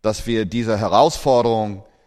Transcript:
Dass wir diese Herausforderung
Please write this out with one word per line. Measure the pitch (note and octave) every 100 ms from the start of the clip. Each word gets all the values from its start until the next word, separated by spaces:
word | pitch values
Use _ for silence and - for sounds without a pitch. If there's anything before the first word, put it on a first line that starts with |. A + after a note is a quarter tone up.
Dass | A2 G#2+ -
wir | A2+ G2+
diese | A#2 A2+ G#2+
Herausforderung | G#2 G2+ D#3 - D3 B2 A#2 A2 G#2+ G2 - _